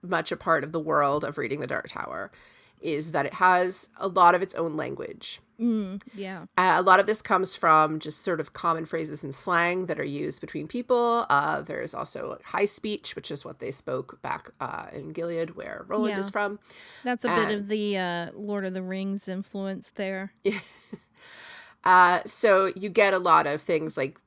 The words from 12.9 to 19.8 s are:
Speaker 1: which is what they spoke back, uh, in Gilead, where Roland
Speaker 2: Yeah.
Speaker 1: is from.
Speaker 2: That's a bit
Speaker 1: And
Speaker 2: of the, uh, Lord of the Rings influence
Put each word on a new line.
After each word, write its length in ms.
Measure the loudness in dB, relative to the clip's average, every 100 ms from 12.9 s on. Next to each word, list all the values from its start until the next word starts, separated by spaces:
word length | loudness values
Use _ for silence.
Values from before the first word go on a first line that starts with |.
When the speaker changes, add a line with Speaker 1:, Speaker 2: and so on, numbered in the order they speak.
| -8 -8 -12
Speaker 1:
which 140 | -10
is 120 | -12 -12
what 140 | -12
they 100 | -10
spoke 500 | -10 -6 -8 -8 -12
back, 300 | -8 -8 -10 _
uh, 260 | -10 -8 -12
in 200 | -14 -12
Gilead, 440 | -8 -6 -4 -6 -8
where 300 | -12 -12 -6
Roland 260 | -2 0 -2
Speaker 2:
Yeah. 40 |
Speaker 1:
is 80 | -4
from. 300 | -2 -4 -6 _ -20 -20 -10
Speaker 2:
That's 200 | -6 -4
a 40 | 0
bit 100 | 0
Speaker 1:
And 140 | 0
Speaker 2:
of 160 | -2 -4
the, 280 | -2 -2 -2
uh, 340 | -2 -4 -6
Lord 320 | -10 -6 -4 -4
of 80 |
the 80 | -6
Rings 460 | -6 -4 -4 -6 -6
influence 640 | -8 -8 -8 -6 -8